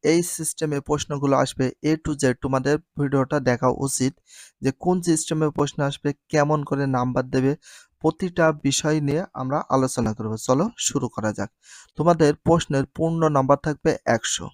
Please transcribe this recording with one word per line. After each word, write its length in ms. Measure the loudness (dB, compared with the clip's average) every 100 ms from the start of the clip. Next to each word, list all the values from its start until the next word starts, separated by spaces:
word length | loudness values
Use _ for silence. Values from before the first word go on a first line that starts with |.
| 2
এই 100 | 2 0 -6
সিস্টেমে 440 | -8 -4 -4 -4 -2
প্রশ্নগুলো 480 | -4 -2 -2 2 2
আসবে, 220 | 2 0 -4 -2 -2
A 20 | -2
to 80 | -2 0
Z 20 | 0 0
তোমাদের 320 | -2 -2 0 -2 _ -6
ভিডিওটা 400 | 0 0 0 0 0
দেখা 200 | 0 0 0 -4
উচিত 280 | -2 -2 -4 _ -20 -20 _
যে 60 | -4 -2
কোন 120 | -2 0 0
সিস্টেমে 400 | 0 0 -2 -2 0
প্রশ্ন 200 | -2 0 -4
আসবে, 200 | -2 -4 -6 _
কেমন 260 | 0 2 0 0
করে 140 | -2 0 0
নাম্বার 280 | 0 -2 0
দেবে, 180 | 2 2 0 -8 -20 _ _
প্রতিটা 440 | -2 0 -6 2 2 2 -2
বিষয় 320 | 0 0 0 0
নিয়ে 140 | -2 -4 -8
আমরা 160 | -4 -4 0 0
আলোচনা 360 | 0 0 -2 -2
করব। 140 | -6 -6 0
চলো 180 | 0 0 -2 -4
শুরু 200 | -2 -4 -4
করা 160 | -4 -4
যাক। 120 | -8 _ _ -20 -20 -2
তোমাদের 340 | 2 4 4 2 2
প্রশ্নের 400 | 2 2 -2 -2 -4
পূর্ণ 260 | -2 2 2 2
নাম্বার 200 | 4 2 2
থাকবে 260 | -2 -2 0 0 0
একশো। 300 | 0 -6 -8